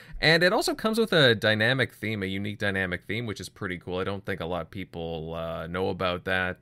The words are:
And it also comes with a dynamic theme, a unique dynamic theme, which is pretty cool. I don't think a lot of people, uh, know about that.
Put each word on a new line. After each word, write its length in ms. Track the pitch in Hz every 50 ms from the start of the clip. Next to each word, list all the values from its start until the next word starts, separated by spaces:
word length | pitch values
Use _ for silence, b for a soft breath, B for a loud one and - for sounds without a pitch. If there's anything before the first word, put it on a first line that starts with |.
| B B B -
And 200 | - 151 165 170
it 100 | 175 185
also 220 | 214 294 359 370 294
comes 240 | - - 214 220
with 160 | 226 220 - 190
a 220 | 160 139 120 113
dynamic 580 | 98 113 107 107 107 110 120 131 135 117 - -
theme, 300 | - 104 107 110 101 95
a 20 |
unique 320 | 95 95 98 101 104 101
dynamic 460 | - 107 101 95 95 95 90 90 85 -
theme, 220 | - 104 113 123
which 120 | 110 98 -
is 80 | 90
pretty 300 | - - - 107 92 90
cool. 220 | 85 - 92 90 90
I 60 | 95
don't 200 | 95 101 95 -
think 140 | 101 98 82
a 40 | 85
lot 140 | 82 90 85
of 100 | 82 -
people, 640 | - 98 90 - - 87 82 82 82 80 80 80 82
uh, 320 | 82 82 82 82 82 80
know 220 | 85 87 92 95 98
about 340 | 95 90 95 90 90 90 -
that. 320 | 95 92 92 92 90 90 -